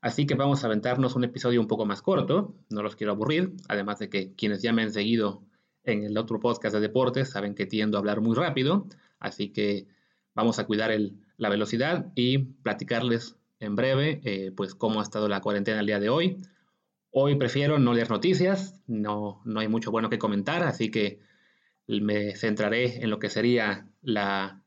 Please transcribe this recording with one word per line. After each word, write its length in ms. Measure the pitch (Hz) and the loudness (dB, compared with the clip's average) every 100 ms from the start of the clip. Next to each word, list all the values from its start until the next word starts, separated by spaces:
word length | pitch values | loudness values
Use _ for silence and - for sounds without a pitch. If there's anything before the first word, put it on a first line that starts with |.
Así 260 | 117 117 143 | -2 0 0
que 80 | |
vamos 300 | 131 139 139 | 2 2 2
a 20 | 117 | 2
aventarnos 480 | 107 117 127 131 | 0 0 2 2
un 100 | 127 | 2
episodio 360 | 120 - 123 120 | -2 0 2 2
un 60 | 110 | 2
poco 180 | 110 | 0
más 160 | 107 101 | 0 -2
corto, 540 | - 185 - 170 208 - _ | 0 0 4 2 0 -8 _
no 120 | 104 | -4
los 140 | 104 - | -4 -4
quiero 160 | 104 | -2
aburrir, 400 | 101 113 156 185 180 - | 0 2 2 0 -4 -4
además 300 | 104 101 101 | -4 -2 -4
de 100 | 104 | -4
que 240 | 101 92 | -4 -4
quienes 300 | - 107 101 | -4 -2 0
ya 100 | 113 | 0
me 80 | 117 | 2
han 140 | 110 | 0
seguido 480 | 107 104 117 104 104 - _ _ _ | -2 0 2 0 -4 -16 _ _ _
en 200 | - 107 | -4 -2
el 120 | 104 104 | -2 -4
otro 240 | 113 110 | -2 -2
podcast 340 | 120 113 113 | 0 0 0
de 60 | 104 | 0
deportes 480 | 104 113 127 127 135 | 0 2 2 0 -2
saben 260 | 101 101 | -4 -6
que 120 | 98 95 | -4 -4
tiendo 320 | 107 107 104 | 0 0 0
a 20 | |
hablar 220 | 104 104 | 0 0
muy 120 | 113 | 2
rápido, 520 | 113 170 135 131 196 - - _ _ | 2 0 0 2 2 -2 -16 _ _
así 320 | - - 101 | -10 -6 -6
que 380 | - 104 101 - _ _ _ _ | -2 -2 -2 -6 _ _ _ _
vamos 240 | - 113 110 | 0 0 0
a 60 | |
cuidar 260 | 104 107 113 | -2 0 2
el, 280 | 110 101 95 _ _ | 0 -2 -6 _ _
la 140 | 107 | -2
velocidad 600 | 104 104 117 143 175 - | 0 0 0 0 0 -4
y 240 | - 123 135 | 0 2 2
platicarles 1000 | 131 - - 104 - 117 123 117 - - _ _ | 0 -6 -6 -4 -2 -2 2 0 -2 -20 _ _
en 180 | 107 101 | -6 -2
breve, 460 | 127 135 147 147 | 2 2 2 -2
eh, 280 | 127 98 95 95 | -4 -4 -6 -6
pues, 180 | 98 | -6
cómo 260 | - 113 107 | -2 0 0
ha 20 | |
estado 260 | 104 107 107 | -2 -2 0
la 140 | 101 | 0
cuarentena 380 | 104 101 101 107 | 0 0 0 0
el 60 | 101 | 0
día 140 | 104 | 0
de 80 | 104 | 2
hoy. 320 | 139 180 - - _ _ _ _ _ _ | 2 0 -2 -12 _ _ _ _ _ _
Hoy 240 | 131 139 143 | 2 4 2
prefiero 420 | 123 139 143 151 | 2 2 2 4
no 140 | 123 | 4
leer 160 | 117 117 | 4 2
noticias, 760 | 104 139 - 180 196 190 - - | 2 2 4 4 2 -4 -12 -8
no, 560 | 110 107 104 104 98 | -4 -2 -2 -6 -8
no 160 | 117 110 | -6 -4
hay 80 | 110 | 0
mucho 220 | 113 113 | 0 0
bueno 180 | 113 110 | -2 0
que 100 | 113 | 0
comentar, 440 | 110 101 98 165 | 0 0 0 0
así 280 | 170 - 110 | 0 0 -2
que 300 | 110 104 101 _ _ _ _ _ _ - | 0 -2 -4 _ _ _ _ _ _ -4
me 500 | 107 104 104 104 98 | -2 0 0 -2 -2
centraré 680 | 113 107 107 113 123 117 | -2 0 0 2 0 -2
en 80 | 117 | -4
lo 80 | 107 | -2
que 100 | 104 | -2
sería 640 | 110 117 120 107 98 - _ | 0 2 2 2 -2 -8 _
la 600 | 139 107 98 98 95 95 | -2 0 0 -2 -4 -10